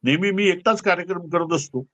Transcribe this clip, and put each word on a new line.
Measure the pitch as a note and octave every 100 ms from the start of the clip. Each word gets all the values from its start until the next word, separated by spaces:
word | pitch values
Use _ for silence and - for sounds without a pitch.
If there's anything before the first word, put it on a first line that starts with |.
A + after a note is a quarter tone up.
नेहमी | A#2+ D3 G3
मी | F#3+ G3+
एकटाच | F3+ G3+ G#3+
कार्यक्रम | G3 F3 F3+ F#3 E3+
करत | E3+ E3
असतो | E3 C#3+ C3 C3